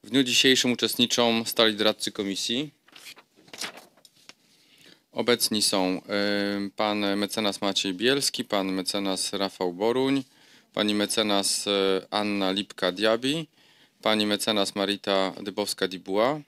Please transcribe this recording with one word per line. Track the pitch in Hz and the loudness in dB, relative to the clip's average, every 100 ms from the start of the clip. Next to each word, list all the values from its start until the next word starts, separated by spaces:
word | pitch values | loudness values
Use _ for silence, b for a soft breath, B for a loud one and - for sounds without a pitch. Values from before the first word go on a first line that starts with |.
W | 104 | 0
dniu | 127 | 0
dzisiejszym | 123 120 135 127 127 | 2 4 6 4 2
uczestniczą | 120 110 - 120 - 120 113 113 | 0 -2 2 2 4 4 2 0
stali | - 113 104 | 4 4 4
doradcy | 107 104 - | 0 0 -6
komisji. | - 98 95 - 120 151 _ _ - - - _ _ - - - - - _ _ _ - - b b b b b b b | -4 -4 -4 -4 -4 -6 _ _ -20 -20 -20 _ _ -20 -12 -12 -12 -20 _ _ _ -20 -20 b b b b b b b
Obecni | 123 113 120 - 107 | -4 0 2 2 0
są, | 104 101 92 92 - 101 101 101 101 101 101 | 2 2 2 -2 -4 -2 0 0 -2 -2 -6
y, | - | -2
pan | 107 104 101 98 | -2 0 0 0
mecenas | 101 - 107 98 | -2 -2 -2 -2
Maciej | 101 98 98 | -2 0 -2
Bielski, | 90 120 139 135 - 120 | 0 0 2 -2 -4 -2
pan | 104 95 | -2 0
mecenas | 95 92 101 98 95 - | -2 -2 -4 -2 -2 -4
Rafał | 98 98 - 92 | -4 -4 -2 -4
Boruń, | 87 110 127 135 139 135 b b b b | 0 0 2 0 0 -4 b b b b
pani | - 107 104 | -2 0 0
mecenas, | 104 - 107 101 95 - - | 0 0 2 2 0 -2 0
y, | 98 98 95 - | 2 2 0 -2
Anna | 104 104 101 95 | -4 -2 -2 0
Lipka-Diabi, | 95 101 - 92 90 110 117 131 160 156 b b b b b | -2 -4 -2 -2 2 2 2 0 -4 -8 b b b b b
pani | 110 107 104 | 0 2 2
mecenas | 104 - 107 98 101 | 0 0 0 0 -2
Marita | 98 101 - 98 95 - | -2 -2 0 2 0 -4
Dybowska-Dibuła | 101 98 101 - 95 92 90 98 120 151 | -8 -4 -4 -2 -4 -4 -2 2 2 0